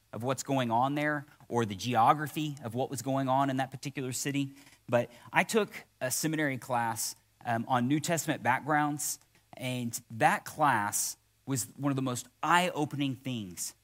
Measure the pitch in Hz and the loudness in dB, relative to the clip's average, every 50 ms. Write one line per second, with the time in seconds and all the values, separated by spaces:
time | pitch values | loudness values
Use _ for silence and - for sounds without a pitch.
0 | _ _ - 107 113 131 135 - - - 139 135 127 117 113 117 123 135 143 147 | _ _ -10 -6 -2 -2 -2 -2 -2 -2 0 0 2 2 2 2 2 2 0 0
1 | 147 151 151 147 143 - - _ - _ - 120 117 104 104 92 87 123 123 113 | 0 0 -2 -2 -6 -10 -18 _ -12 _ 0 0 0 0 -2 -4 -4 0 4 6
2 | 113 131 156 147 151 143 - 165 151 151 143 135 - 117 107 123 131 - 143 131 | 6 6 6 4 2 -4 -2 -4 -4 -4 -4 -6 -8 -6 -4 -4 -4 -4 -4 -6
3 | - 135 135 135 135 131 131 135 139 135 131 131 135 131 - 131 - 143 131 - | -2 -2 0 0 2 2 2 2 2 2 0 -2 -2 -4 -6 -10 -10 -8 -8 -6
4 | 135 127 123 - - 147 139 139 139 135 139 - - - - _ _ - 123 120 | -6 -6 -4 -4 -4 -2 0 0 -2 -2 -6 -14 -20 -20 -20 _ _ 2 2 2
5 | 120 - - - - - - 156 180 - - 226 208 - - - - _ _ _ | 2 2 -6 -16 -18 0 2 2 2 4 2 0 0 0 -4 -14 -16 _ _ _
6 | - 131 - - - 156 156 151 156 143 131 123 - - 131 117 117 113 113 110 | -4 -4 -2 0 0 0 0 0 0 0 -2 -4 -4 -2 0 0 0 0 0 -2
7 | - - - - _ _ _ _ - - 117 117 117 - 131 123 120 127 147 156 | -4 -6 -6 -10 _ _ _ _ -4 -2 -2 -2 0 2 2 2 4 4 2 2
8 | - - 170 156 - - 139 110 95 120 123 131 - 143 156 147 151 147 147 147 | 2 0 0 0 0 -2 -2 0 2 2 2 2 2 2 2 2 2 2 0 -2
9 | - - - - - _ _ _ _ _ - - 131 127 127 123 123 117 113 - | -4 -6 -6 -8 -10 _ _ _ _ _ -14 -8 -6 -4 -4 -2 -4 -4 -6 -8
10 | - _ 117 110 143 156 196 202 - - - - 151 143 127 110 101 104 104 - | -10 _ -2 2 4 4 4 2 -2 -8 -2 2 4 4 6 4 2 2 0 -2
11 | - - - - _ _ _ _ _ - 135 127 - - - - 139 143 139 131 | -2 -4 -6 -10 _ _ _ _ _ -4 -2 -2 -2 -6 -8 -4 -2 -2 0 0
12 | 131 131 123 117 - - _ _ - 151 165 175 180 180 - 143 151 143 - 143 | -2 -2 -4 -6 -8 -12 _ _ 2 4 4 4 4 2 0 -2 -2 -2 -2 -2
13 | 143 135 127 110 - 135 127 117 104 92 87 82 - - - _ | -2 -2 -2 -4 -6 -6 -6 -6 -6 -8 -8 -10 -10 -10 -10 _